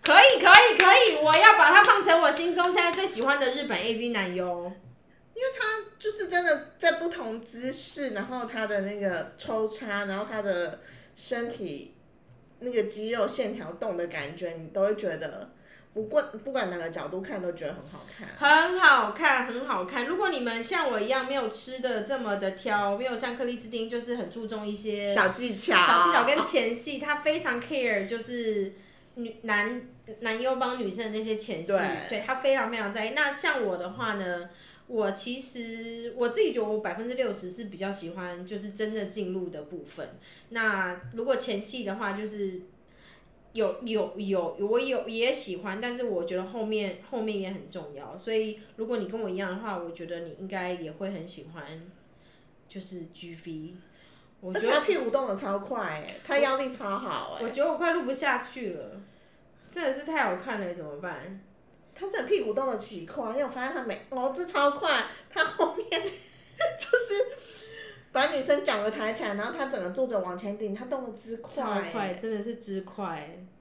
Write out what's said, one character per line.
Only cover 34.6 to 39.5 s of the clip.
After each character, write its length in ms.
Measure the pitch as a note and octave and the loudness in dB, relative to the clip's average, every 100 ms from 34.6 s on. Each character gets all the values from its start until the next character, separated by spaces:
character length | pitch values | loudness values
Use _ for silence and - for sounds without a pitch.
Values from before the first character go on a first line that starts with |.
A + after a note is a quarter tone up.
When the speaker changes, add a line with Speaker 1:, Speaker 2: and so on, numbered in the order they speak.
| - - - | -20 -20 -8
Speaker 1:
我 260 | A#3+ G3+ | -2 -2
其 280 | G3 - B3+ | -2 -6 -8
实， 720 | B3+ B3 A3+ A3+ A3+ A#3 A#3 B3 | -10 -10 -10 -8 -10 -8 -10 -2
我 140 | A#3+ | -2
自 100 | A#3 | 4
己 140 | G4 | 2
觉 80 | A#3+ | 2
得 60 | G#3+ | 0
我 120 | G#3+ | -2
百 140 | G#3 | -2
分 160 | F#3 A#3 | -6 -6
之 60 | B3+ | -2
六 180 | A#3+ | -2
十 180 | G3 F#3 | -2 -8
是 140 | F3+ G#3+ | -10 -12
比 120 | F3 | -8
较 140 | F#3+ | -6
喜 200 | G3 E3 | -6 -8
欢 340 | E3+ F3+ F3 F#3 | -8 -10 -10 -10
就 120 | G#3 | -10
是 120 | G3+ | -10
真 240 | G3 G#3+ | -6 -4
的 120 | A3 G3 | -4 -6
进 260 | G#3+ F#3 | -6 -4
入 160 | F#3 | -4
的 140 | F3 | -6